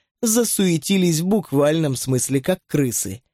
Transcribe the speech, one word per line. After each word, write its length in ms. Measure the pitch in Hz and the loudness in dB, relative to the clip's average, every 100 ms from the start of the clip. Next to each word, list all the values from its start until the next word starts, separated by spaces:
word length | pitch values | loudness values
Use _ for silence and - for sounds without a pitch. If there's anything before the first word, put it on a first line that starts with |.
| _ _ | _ _
засуетились 1000 | 233 226 226 - 185 165 - 196 175 156 | 0 2 0 0 0 0 0 2 2 0
в 40 | 185 | 0
буквальном 720 | 214 - 139 147 165 151 127 | -2 0 0 2 2 0 -2
смысле 460 | 131 127 - 135 | -2 -2 0 -2
как 180 | 131 185 _ | -2 -4 _
крысы. 560 | 147 131 - 95 92 _ | -2 -2 -2 -6 -10 _